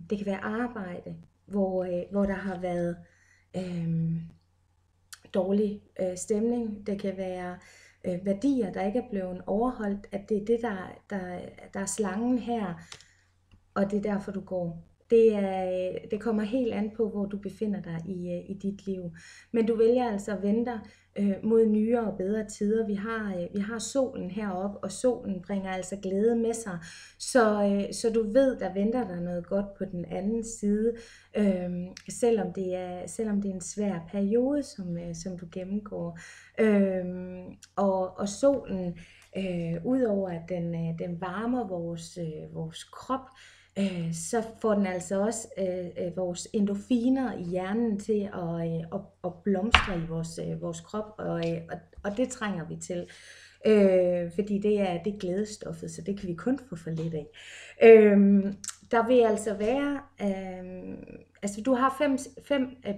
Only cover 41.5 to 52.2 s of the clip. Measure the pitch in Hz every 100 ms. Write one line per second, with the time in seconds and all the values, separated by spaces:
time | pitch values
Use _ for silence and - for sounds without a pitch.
41.5 | 254 202 180 170 170 - 180 160 156 160
42.5 | 165 160 - - - - 262 - - -
43.5 | - _ - 196 180 165 165 - 233 220
44.5 | - 220 202 190 180 175 196 208 226 -
45.5 | - 190 185 175 - 180 175 180 175 -
46.5 | 220 202 202 - 247 240 269 240 180 175
47.5 | 185 185 214 233 202 - 208 202 190 170
48.5 | 165 165 165 165 196 - _ 175 170 208
49.5 | 190 220 - 208 175 160 165 165 - 165
50.5 | 160 170 170 - 214 214 - 175 170 170
51.5 | 165 165 165 - - 202 202